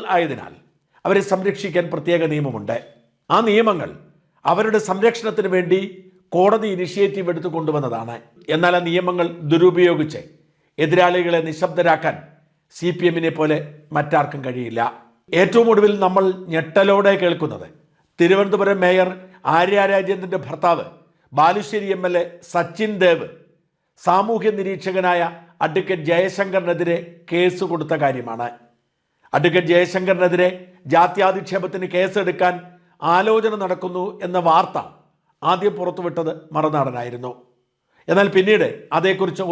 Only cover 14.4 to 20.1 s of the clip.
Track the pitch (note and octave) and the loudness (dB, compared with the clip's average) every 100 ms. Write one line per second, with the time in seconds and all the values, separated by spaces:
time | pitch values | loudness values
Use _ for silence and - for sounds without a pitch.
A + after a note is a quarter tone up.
14.4 | C3 B2+ A#2 A2+ A#2 - - _ - E3 | -10 -8 -6 -4 -4 -6 -20 _ -2 2
15.4 | F#3 A#3 A#3 G#3 G#3 G3+ F#3 F#3 F#3+ F#3 | 4 4 4 6 4 4 0 2 0 -2
16.4 | F#3 D#3+ - G3 G3 G3 G3 F#3+ F3 E3+ | -4 -4 0 2 4 4 4 4 2 0
17.4 | D3+ G2+ - - _ _ _ - E3+ F#3+ | -4 -8 -16 -20 _ _ _ 2 4 4
18.4 | G3+ G3 G3 G3 F3+ F#3 F#3 F#3 - - | 2 2 2 2 4 4 2 -2 -16 -8
19.4 | - D#3+ F#3 G3+ G3 G3 F#3 | 0 2 4 2 2 2 0